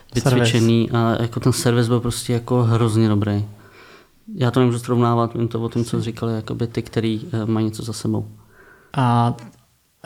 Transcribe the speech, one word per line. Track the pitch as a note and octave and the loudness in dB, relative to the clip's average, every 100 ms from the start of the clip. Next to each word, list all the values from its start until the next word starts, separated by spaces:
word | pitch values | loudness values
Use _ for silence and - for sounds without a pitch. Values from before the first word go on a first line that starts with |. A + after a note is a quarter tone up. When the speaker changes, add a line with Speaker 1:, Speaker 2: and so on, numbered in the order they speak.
| - B2 | -8 -2
Speaker 1:
Servis. | C#3 | 2
Speaker 2:
vycvičený | B2+ A#2 A#2 A2+ A#2 A2+ | 4 4 4 4 4 2
a | A#2+ A2+ A2+ | 0 0 0
jako | A#2 - | -2 -2
ten | C3 | 0
servis | A#2+ B2 A#2+ A#2 | 0 2 2 2
byl | B2 | 0
prostě | A#2 - - | -2 -6 -2
jako | A#2+ A#2 B2 | -4 0 2
hrozně | A#2 A2+ A#2 A2 A2 | 4 2 2 4 4
dobrý. | G#2 G#2 G2+ G#2 - - - - - _ _ - G#3 | 2 2 0 -2 -10 -20 -20 -20 -20 _ _ -12 -2
Já | B2 | 0
to | B2+ | 4
nemůžu | B2+ A#2+ | 2 2
srovnávat, | A#2+ A#2+ A#2+ A#2 A#2 | 0 2 2 2 0
vím | A#2 A#2 | -2 -4
to | A2+ | -4
o | A2+ | -4
tom, | A#2+ | -4
co | A#2 A#2 | -2 -2
Speaker 1:
Jasně. | A2 | -4
Speaker 2:
říkali | A2+ A#2 A2 | -4 -4 -4
jakoby | G#2+ A#2 A2+ | -6 -6 -4
ty, | A#2 | -6
který, | - A#2+ A2+ A2 - | -4 -2 -2 -4 -4
eh, | A2+ A2 | -4 -2
mají | A2 A2 | 0 -2
něco | G#2+ | -4
za | A#2 | -10
sebou. | A2 A2 G#2+ G#2+ - - _ - - _ | -6 -4 -4 -6 -14 -20 _ -20 -20 _
Speaker 1:
A | C#3+ B2+ A#2+ A#2+ A#2+ - - _ _ _ _ | 0 2 2 2 -2 -12 -20 _ _ _ _